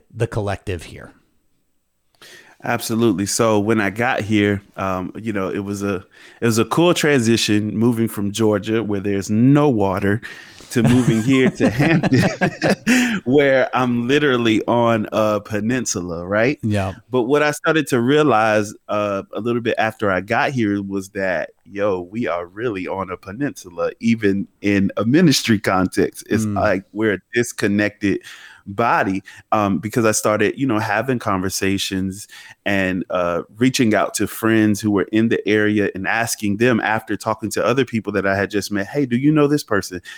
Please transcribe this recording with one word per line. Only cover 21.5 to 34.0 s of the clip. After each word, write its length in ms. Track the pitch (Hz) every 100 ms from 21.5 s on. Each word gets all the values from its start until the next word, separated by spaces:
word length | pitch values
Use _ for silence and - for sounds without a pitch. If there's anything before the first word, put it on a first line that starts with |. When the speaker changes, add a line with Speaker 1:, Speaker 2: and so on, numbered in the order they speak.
| _
Speaker 2:
yo, 360 | - 98 101 92
we 260 | 87 110 98
are 200 | 85 87
really 420 | 98 120 98 80
on 220 | 95 92
a 60 | 90
peninsula, 760 | 95 107 143 - 92 85 85 -
even 480 | 113 113 104 98 92 _
in 300 | 101 101 98 -
a 80 |
ministry 560 | 110 147 175 - - 104
context. 640 | - 95 92 104 80 - -
It's 160 | 104 107
Speaker 1:
Mm. 100 | 101
Speaker 2:
like 280 | 104 95 -
we're 220 | 104 110
a 40 | 95 -
disconnected 880 | 117 117 - 110 101 104 - 98 90 - - - - -
body, 540 | 101 117 160 113 95 - - -
um, 260 | 107 101 87
because 260 | 107 123
I 60 | 110
started, 480 | 107 117 107 104 -
you 80 | 135
know, 140 | 107
having 400 | 107 101 127 123
conversations 1080 | 110 95 92 - 98 98 - 95 95 98 - - - -
and, 400 | 98 98 92 92 -
uh, 320 | 90 87 85 - 110
reaching 360 | 131 131 113
out 180 | 101